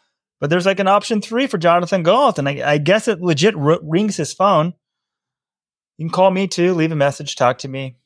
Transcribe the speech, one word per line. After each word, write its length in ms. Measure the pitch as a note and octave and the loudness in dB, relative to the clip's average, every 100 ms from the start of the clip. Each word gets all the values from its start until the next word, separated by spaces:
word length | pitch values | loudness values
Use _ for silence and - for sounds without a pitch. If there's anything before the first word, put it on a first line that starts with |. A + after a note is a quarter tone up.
| _ _ _ _ | _ _ _ _
but 100 | D3 | -2
there's, 160 | F3 F3+ | 0 0
like, 140 | F#3+ | 0
an 80 | F#3+ | 2
option 340 | G3+ G3+ A3 | 2 0 -4
three 240 | - A3+ C4+ | -2 -2 -2
for 120 | F3+ | 0
Jonathan 440 | E3+ E3+ F3 G3 | 2 2 2 0
Gault, 360 | E3 A3+ C#4+ F3 | 2 4 2 0
and 100 | C#3 | -2
I, 240 | C#3 C3 | -2 0
I 60 | D3+ | 0
guess 280 | D3 G#3 A#3 | 2 2 0
it 160 | F#3 | -2
legit 320 | F3+ D3 F3+ | 0 2 2
r-, 240 | E3 C#3+ F3 | 2 0 0
rings 340 | D3+ E3 G#3+ F#3+ | 0 -2 -2 -2
his 180 | D3+ | -6
phone. 400 | - G3 F3 E3 - _ _ _ _ _ _ _ _ _ _ _ - | 0 2 2 0 -4 _ _ _ _ _ _ _ _ _ _ _ -12
You 100 | D#3+ | -6
can 60 | |
call 200 | F#3 F#3+ | 0 2
me 160 | F#3+ G3 | 2 -2
too, 260 | - F3 | 0 0
leave 180 | F3 D#3+ | 2 0
a 40 | D#3 | 0
message, 400 | C#3 C#3 C#3+ - | 0 -2 -8 0
talk 220 | B2 B2+ | 0 0
to 100 | C#3 | -6
me. 280 | C3 C3+ B2 | -10 -10 -14